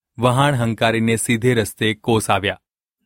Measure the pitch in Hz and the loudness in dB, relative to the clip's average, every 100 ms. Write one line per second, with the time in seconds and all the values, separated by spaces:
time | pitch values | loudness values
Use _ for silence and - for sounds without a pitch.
0 | _ - 123 123 143 131 117 107 117 113 | _ -2 0 2 2 0 -2 0 0 0
1 | 113 113 - 117 123 120 104 - 110 107 | 0 0 -2 0 2 0 -2 -4 -4 -4
2 | - 110 - 101 95 92 _ _ _ _ | -2 -2 0 -2 -2 -6 _ _ _ _